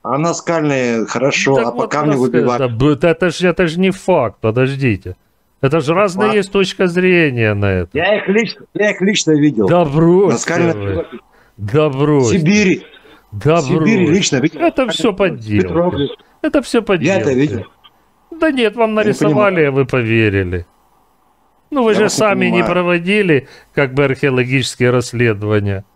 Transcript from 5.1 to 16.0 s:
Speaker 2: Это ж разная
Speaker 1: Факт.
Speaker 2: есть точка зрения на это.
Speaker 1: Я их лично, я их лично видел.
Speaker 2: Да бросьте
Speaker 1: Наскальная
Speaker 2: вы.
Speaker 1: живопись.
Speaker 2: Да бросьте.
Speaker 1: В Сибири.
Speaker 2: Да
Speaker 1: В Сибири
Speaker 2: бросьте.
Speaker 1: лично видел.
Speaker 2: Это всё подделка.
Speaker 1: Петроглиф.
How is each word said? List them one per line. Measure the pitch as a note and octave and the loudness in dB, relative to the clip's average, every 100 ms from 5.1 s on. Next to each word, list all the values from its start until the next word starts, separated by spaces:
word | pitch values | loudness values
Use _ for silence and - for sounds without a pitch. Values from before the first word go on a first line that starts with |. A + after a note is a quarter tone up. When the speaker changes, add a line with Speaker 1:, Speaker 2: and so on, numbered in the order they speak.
| - _ _ _ _ | -16 _ _ _ _
Speaker 2:
Это | C3+ D#3+ | 0 0
ж | C3+ | 0
разная | E3+ G#3 F#3 G#3+ | 0 0 0 0
Speaker 1:
Факт. | G#3+ | 0
Speaker 2:
есть | F#3+ | 0
точка | G3+ F#3+ - F#3 | -2 -2 0 0
зрения | E3+ F#3 F3 D#3 B2 A2 | 2 2 4 2 2 0
на | G2+ G2+ | 2 0
это. | F#2 E2+ | 0 -2
Speaker 1:
Я | C#3 F#3 G#3 | -2 0 0
их | - | 0
лично, | G#3 A3 - - | 0 -2 -8 -14
я | F3 G#3 | -2 -2
их | - | 0
лично | F#3+ G3 D#3 | -2 0 2
видел. | D3+ D3 A2+ G2 | 2 2 2 2
Speaker 2:
Да | F3 | 2
бросьте | D#3 D3 E3 F3+ G3 | 2 2 4 4 2
Speaker 1:
Наскальная | A#2+ - E3+ E3+ | 0 -2 0 0
Speaker 2:
вы. | G#2+ G2 | -2 -4
Speaker 1:
живопись. | B2+ D#3 A#2 _ _ _ - | -6 -6 -14 _ _ _ -12
Speaker 2:
Да | G2+ C#3 D3+ | -2 0 0
бросьте. | C3 D3 D3 A#2+ C3+ | 0 2 2 2 2
Speaker 1:
В | |
Сибири. | D#3 G#3 G3+ C#3 - - - - _ | 2 2 2 0 -6 -20 -20 -20 _
Speaker 2:
Да | G#2 C#3+ E3+ | -4 0 0
Speaker 1:
В | |
Сибири | C3+ - D#3+ G#3+ | 0 0 2 2
Speaker 2:
бросьте. | E3 | 2
Speaker 1:
лично | F#3+ - D3 | 2 0 0
видел. | A#3+ - | -2 0
Speaker 2:
Это | E4 - B3 | -2 0 -4
всё | - A#3 | 0 -2
подделка. | F#3+ F#3+ A#2+ A2 G#2 F2+ | 0 -2 -2 -2 -2 0
Speaker 1:
Петроглиф. | D#3+ F3 C#3 | 0 -2 -2